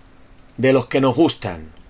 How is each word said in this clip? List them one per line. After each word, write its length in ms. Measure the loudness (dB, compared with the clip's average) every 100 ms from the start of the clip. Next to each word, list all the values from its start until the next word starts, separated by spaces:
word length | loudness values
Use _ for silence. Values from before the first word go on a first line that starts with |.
| -20 -20 -20 -20 -20 -2
de 160 | 2
los 140 | 2 0
que 160 | 0
nos 120 | 0
gustan. 580 | 2 0 0 -10 -12 -16 -20 -8